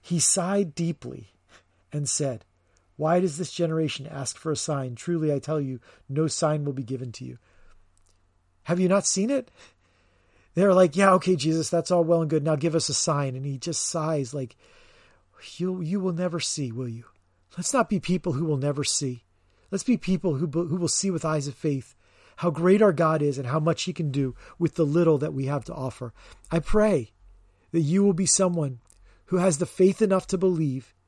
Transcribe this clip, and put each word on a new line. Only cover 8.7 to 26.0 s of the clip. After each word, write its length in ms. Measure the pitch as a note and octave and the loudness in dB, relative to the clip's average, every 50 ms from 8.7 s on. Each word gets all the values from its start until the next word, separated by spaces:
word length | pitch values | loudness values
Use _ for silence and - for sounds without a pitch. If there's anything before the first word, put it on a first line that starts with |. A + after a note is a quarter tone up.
| F3 F3 | 0 2
you 80 | F#3 F3 | 2 4
not 180 | F#3+ G3+ F#3 | 2 2 2
seen 220 | - - F#3+ G3 A#3 | 0 0 0 0 0
it? 220 | C#4 C4+ A#3+ _ _ _ - - _ _ _ _ _ _ _ _ _ _ _ _ _ _ _ _ _ | 0 -2 -4 _ _ _ -20 -20 _ _ _ _ _ _ _ _ _ _ _ _ _ _ _ _ _
They're 180 | E3 F#3+ G3+ F#3 | 2 4 6 6
like, 240 | F#3 F#3 E3+ C#3 | 6 6 4 4
"Yeah, 160 | F3+ G3+ G3 F#3 | 4 6 6 6
okay, 220 | F3+ - F3+ F#3 | 6 4 2 0
Jesus, 320 | D3+ B2 D#3+ D#3+ E3 D#3 - | 2 2 0 0 0 0 0
that's 220 | - E3+ D#3+ - | 0 -2 0 2
all 140 | F3+ F3 E3+ | 2 2 4
well 180 | D#3+ E3+ E3+ E3 | 4 2 2 2
and 80 | D3+ | 2
good. 140 | D#3 D#3 C#3+ | 0 0 2
Now 120 | D#3+ D#3 | 2 0
give 180 | C#3+ C3+ E3+ D#3 | 2 0 0 0
us 140 | E3 - - | 0 0 0
a 60 | C#3+ | -2
sign." 420 | - - - D#3 C#3+ C#3+ C3+ B2+ | -2 0 0 0 0 -2 -4 -4
And 80 | C3 C3+ | -6 -6
he 140 | C#3+ C#3 B2+ | -6 -6 -6
just 260 | - F3 D#3+ - - | -6 -6 -4 -4 -4
sighs 480 | - - E3+ D#3 D#3 D#3+ D3 C#3 A#2 D3 | -4 -4 -4 -2 -2 -2 -2 -2 -4 -6
like, 240 | D3 C3+ A#2 - _ _ _ _ - - - _ _ _ _ _ _ _ _ _ - - - - - | -8 -8 -8 -10 _ _ _ _ -20 -20 -20 _ _ _ _ _ _ _ _ _ -20 -20 -20 -8 -6
"You, 240 | E3+ F#3 F#3 F#3 F3 | -4 -4 -4 -4 -4
you 180 | D#3 F#3 G#3 | -4 -4 -2
will 140 | F#3 F#3 E3+ | -2 -2 -2
never 260 | E3 F3+ F3+ E3 E3+ | -2 -4 -2 -2 -4
see, 320 | - - - D3+ C#3+ B2 A2 | -4 -4 -4 -4 -6 -6 -6
will 160 | A#2+ C3 A#2+ | -6 -8 -8
you?" 160 | A2+ A#2 A#2 - _ _ _ _ _ _ _ _ - | -8 -10 -14 -18 _ _ _ _ _ _ _ _ -12
Let's 160 | - F3 - - | -8 -6 -2 0
not 160 | C4 A3 - | 0 2 2
be 120 | G#3+ F3 | 0 -4
people 320 | - - F3+ F3+ - F#3 B2+ | 0 0 -2 -2 0 -2 -2
who 140 | C3 E3+ | -2 0
will 100 | D#3 D3+ | 0 0
never 260 | C3+ C3 D3 C#3 C#3 C#3+ | 0 0 -2 -2 -2 -4
see. 400 | - - - D3 C3+ B2 A#2+ _ _ _ _ _ _ _ _ _ _ | -2 -2 -2 -4 -4 -6 -8 _ _ _ _ _ _ _ _ _ _
Let's 140 | - G3 - | -6 -6 0
be 120 | - A#3+ | 0 0
people 380 | - - - F#3+ E3+ - F#3 D3 | 0 2 0 -2 0 0 0 0
who, 120 | C3 E3 | 0 -2
who 300 | D#3+ C3+ E3 F3 E3 C#3+ | -2 -2 -2 -2 -2 -2
will 120 | F#3 F3 E3 | -2 0 -2
see 220 | - - - G3 | -2 0 -2 -2
with 140 | F3+ D#3+ - | -2 -2 -2
eyes 220 | D#3+ D#3 D3+ C3+ | -2 -2 -2 -4
of 80 | D3 C3 | -6 -10
faith 400 | - - D#3 C#3+ C3+ - - _ _ _ _ _ _ _ - _ | -4 -2 -2 -2 -2 -4 -10 _ _ _ _ _ _ _ -20 _
how 140 | - - F3 | -2 -2 -2
great 320 | D#3 D3 E3+ F3+ G3 G#3 A3 | -2 2 4 6 6 8 8
our 100 | G#3 E3+ | 6 6
God 300 | C#3 E3+ D#3+ D#3+ D#3 D3 | 4 2 2 2 2 0
is 160 | D3 C#3 C3 | 0 0 -2
and 80 | C3+ | -4
how 140 | A#2+ C3 D#3+ | -2 -2 0
much 240 | D3+ E3 D#3 - - | 2 0 0 0 -4
he 80 | - E3+ | -8 -4
can 180 | - E3+ D3 | -4 -4 -2
do 240 | C3 C#3+ C#3 C3 A#2+ - - - - _ | 0 -2 -2 -2 -4 -10 -20 -20 -6 _
with 160 | E3+ D3+ - | -2 -2 2
the 100 | - E3 | 0 0
little 340 | C#3+ D3 E3+ F3 E3 D#3 C#3+ | 2 2 4 4 4 4 2
that 160 | D3 D#3+ D3+ | 0 -4 -4
we 120 | C3+ C3+ | -4 -4
have 180 | C3+ C#3+ C#3 A2 | -4 -4 -6 -6
to 80 | - - | -8 -10
offer. 380 | - C3 B2+ - - | -8 -8 -8 -8 -10